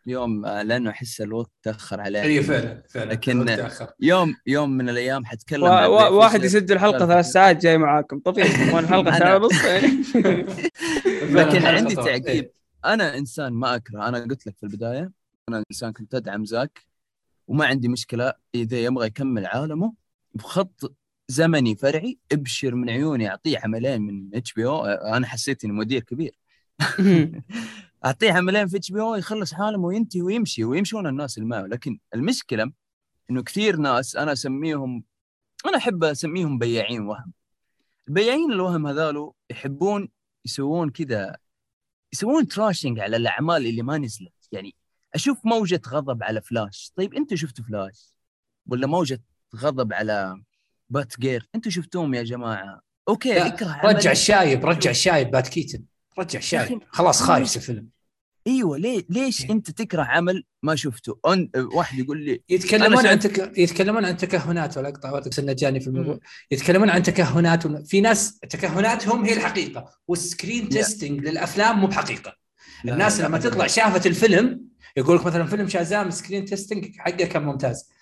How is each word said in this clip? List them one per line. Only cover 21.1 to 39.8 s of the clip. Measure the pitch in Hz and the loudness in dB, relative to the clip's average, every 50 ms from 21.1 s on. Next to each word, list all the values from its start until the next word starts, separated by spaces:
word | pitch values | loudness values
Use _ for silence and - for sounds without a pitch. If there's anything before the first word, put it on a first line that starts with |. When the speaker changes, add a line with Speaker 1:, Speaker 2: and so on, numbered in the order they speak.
| _ _ _ - | _ _ _ -6
Speaker 1:
زمني | 127 139 165 165 165 147 127 117 107 | 0 2 2 4 4 4 2 2 2
فرعي، | - - 135 147 156 180 254 262 - _ - | 0 0 0 0 0 -2 -6 -8 -10 _ -4
ابشر | - 147 139 123 - - - 131 120 | -2 -2 -2 -4 -6 -4 -4 -2 -2
من | 123 120 120 | -2 -2 -2
عيوني، | 113 127 147 160 147 123 113 98 | -2 -2 0 0 0 0 -2 -2
أعطيه | 95 - - 160 139 - - | -4 -4 -4 -4 -2 -2 -2
عملين | 110 110 113 120 135 135 110 | -4 -4 -2 -2 -2 -2 -2
من | 104 104 101 98 95 95 101 | -4 -4 -6 -10 -12 -10 -8
اتش | 120 117 - - | -8 -8 -6 -4
بي | 110 113 | -4 -2
او. | 127 151 160 - | -2 -2 -2 -2
أنا | 101 101 - - 107 110 123 127 117 | -2 -4 -4 -2 -2 -2 -2 -2 -4
حسيت | - 117 - 143 135 - - | -6 -6 -4 -4 -4 -4 -4
إني | 104 101 | -6 -4
مدير | 107 110 110 135 123 117 | -4 -4 -2 -2 -4 -4
كبير. | - 120 139 160 - - _ _ _ _ _ _ _ _ - | -6 -6 -6 -6 -8 -8 _ _ _ _ _ _ _ _ -6
<laughs> | - - - - | -6 -4 0 2
Speaker 3:
مم. | 185 202 180 165 147 160 165 - - - 208 233 226 - - - - _ _ _ - | 4 6 6 6 4 2 -2 -8 -14 -12 -10 -10 -10 -12 -14 -18 -20 _ _ _ -4
Speaker 1:
أعطيه | 131 135 - 220 214 170 | -2 0 2 2 4 4
عملين | 180 180 185 190 214 208 180 | 4 2 2 2 2 0 0
في | 185 196 | -2 -6
اتش | - - | -6 -6
بي | 185 208 | -6 -4
او، | 220 226 226 | -4 -2 -4
يخلص | 202 170 - 214 214 196 - 156 | -4 -4 -6 -6 -6 -6 -6 -6
عالمه | 160 202 214 214 196 175 | -4 -4 -2 -2 -2 -2
وينتهي | 175 190 226 233 226 - 180 | -2 -2 -2 -2 -2 -2 -4
ويمشي، | 175 180 208 240 220 - - - 113 | -2 -2 -2 -2 -2 -4 -4 -4 -4
ويمشون | 113 131 180 208 - 220 214 190 151 | -2 -2 -2 -2 -4 -4 -6 -6 -4
الناس | 131 139 147 127 - 110 | -4 -6 -6 -8 -8 -8
اللي | 110 117 | -6 -6
معه. | 120 104 | -6 -6
لكن | 95 95 113 123 - 127 107 - _ _ - | -6 -8 -8 -8 -8 -8 -10 -10 _ _ -8
المشكلة | 113 139 202 262 - - - 127 107 110 135 - _ _ _ _ _ _ _ _ _ _ - | -4 -2 -2 -4 -4 -6 -6 -4 -4 -4 -4 -8 _ _ _ _ _ _ _ _ _ _ -8
إنه | 127 127 117 | -6 -6 -6
كثير | - - 196 214 214 185 | -6 -6 -2 0 0 0
ناس | 156 147 139 127 120 131 - - | 0 0 0 0 0 0 -2 -4
أنا | - 147 151 | -4 -4 -2
أسميهم، | 143 127 - 139 131 139 156 160 151 143 135 127 123 117 - _ _ _ _ _ _ _ _ _ _ - - | -4 -4 -4 -6 -6 -4 -4 -4 -4 -4 -6 -6 -8 -8 -12 _ _ _ _ _ _ _ _ _ _ -10 -4
أنا | 381 381 254 | -2 -2 -2
أحب | - 247 196 170 165 | 0 -2 -2 0 0
أسميهم | 156 143 - - 156 160 185 180 151 139 120 | 0 0 -2 -4 -4 -4 -2 -2 -2 -2 -2
بياعين | 117 117 117 113 101 107 120 113 | 0 0 0 -2 -2 -2 -4 -6
وهم. | 104 101 107 110 120 90 - _ _ _ _ _ _ _ _ _ _ _ _ _ _ - | -6 -8 -8 -10 -12 -16 -20 _ _ _ _ _ _ _ _ _ _ _ _ _ _ -4
البياعين | 143 185 214 233 262 311 339 302 | -2 0 2 2 2 2 0 0
الوهم | 226 190 180 185 175 160 151 143 | 0 0 0 0 -2 -2 -2 -2
هذالو | 139 151 160 156 147 147 147 - - _ _ - | -2 -2 -2 -2 -2 -4 -8 -10 -14 _ _ -16
يحبون | 135 - - 139 139 139 | -14 -10 -8 -8 -4 -2